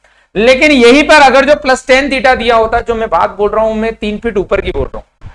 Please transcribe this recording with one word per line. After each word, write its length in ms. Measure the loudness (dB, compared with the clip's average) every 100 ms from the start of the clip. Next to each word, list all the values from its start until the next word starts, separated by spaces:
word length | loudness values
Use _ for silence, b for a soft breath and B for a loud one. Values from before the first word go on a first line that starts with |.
| b b b -2
लेकिन 360 | 0 2 2
यहीं 320 | 4 4 4
पर 180 | 4 4
अगर 220 | 4 4 2
जो 100 | 0
plus 280 | 0 -2 0
ten 220 | 0 0
theta 280 | -2 0 0
दिया 180 | 0 0
होता, 240 | 0 -2
जो 140 | -4 -6
मैं 140 | -2
बात 200 | -2 -2
बोल 180 | -2 -2
रहा 160 | -2 -2
हूं 80 | -2
मैं 180 | -6 -6
तीन 220 | -8 -6
feet 180 | -4 -4
ऊपर 240 | -2 -4
की 100 | -4
बोल 140 | -6 -8
रहा 120 | -10
हूं, 320 | -18 _ -20